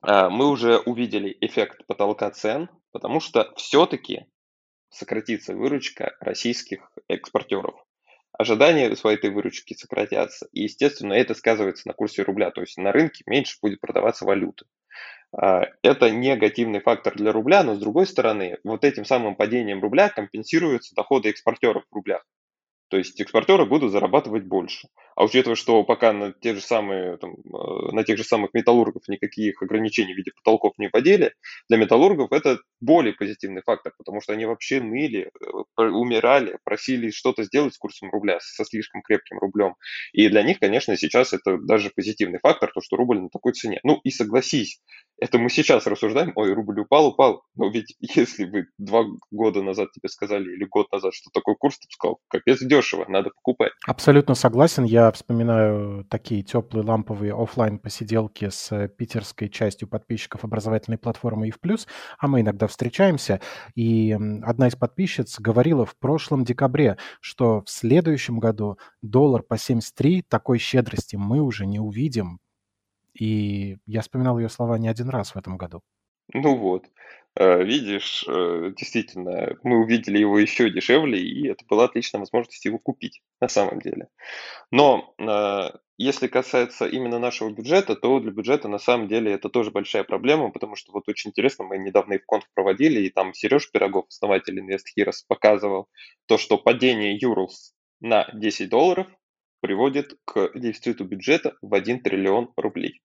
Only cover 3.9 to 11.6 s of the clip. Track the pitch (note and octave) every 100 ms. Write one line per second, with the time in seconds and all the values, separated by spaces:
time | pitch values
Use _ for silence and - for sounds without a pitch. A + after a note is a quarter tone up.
3.9 | C#3+ - - - _ _ _ _ _ _
4.9 | - - A2 A2 G#2+ - F#2+ B2+ C#3+ -
5.9 | - - - - - A#2 A#2+ - - -
6.9 | - _ F2+ - - - G2 - - _
7.9 | _ _ _ _ - G#2+ A2 D3 D#3+ A#2+
8.9 | A2 A2 G#2+ G#2+ G2+ - - - - -
9.9 | - G#2+ - - - - - G#2+ - C#3+
10.9 | - G2+ G2+ B2 A2 - G#2+